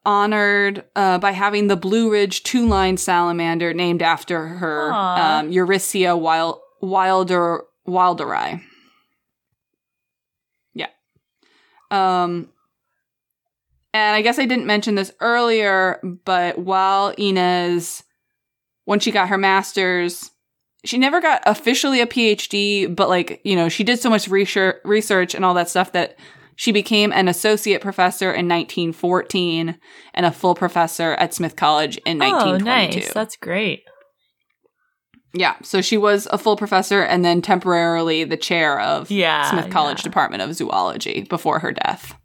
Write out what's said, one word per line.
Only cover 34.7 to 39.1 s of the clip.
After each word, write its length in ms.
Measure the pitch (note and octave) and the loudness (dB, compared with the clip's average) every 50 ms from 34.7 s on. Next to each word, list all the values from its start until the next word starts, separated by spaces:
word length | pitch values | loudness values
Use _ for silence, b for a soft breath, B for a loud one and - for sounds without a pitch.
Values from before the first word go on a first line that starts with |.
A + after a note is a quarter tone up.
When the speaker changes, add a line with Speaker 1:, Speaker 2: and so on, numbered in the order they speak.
| _ _ _ _ _ _ _ _ _ _ _ _ - | _ _ _ _ _ _ _ _ _ _ _ _ -6
Speaker 1:
Yeah, 220 | F3+ F#3 D3+ - - - | -2 -2 -2 -2 -4 -6
so 180 | - - F#3+ | -2 -2 0
she 160 | F3+ - A3+ G#3 | 0 2 2 2
was 300 | G#3 G#3 G#3 G3+ G#3+ - | 4 4 2 2 0 -2
a 60 | - G3+ | -4 -2
full 180 | - A3 G#3 | 0 0 0
professor 460 | G#3 G#3+ G3+ G3+ F#3+ G#3+ - G3+ G3+ | 0 0 0 0 0 2 2 2 2
and 240 | F3 - F3 F3+ F3 | 2 2 2 2 2
then 160 | F3 F3 F3 | 2 2 2
temporarily 840 | E3+ - F#3+ F3+ F3+ F#3 F3 E3+ E3+ E3+ E3+ E3 E3 E3 D#3+ D#3+ D#3+ | 2 2 0 0 2 0 0 2 2 0 0 0 0 0 0 0 -2
the 140 | C#3+ D#3+ D#3+ | -2 -4 -4
chair 420 | - - F#3 E3+ D#3+ D3+ C#3+ A#2+ | -4 -2 0 0 2 2 0 0
of 320 | G#2 C3 D3+ D3 C3+ - | 0 0 -2 -2 -2 -4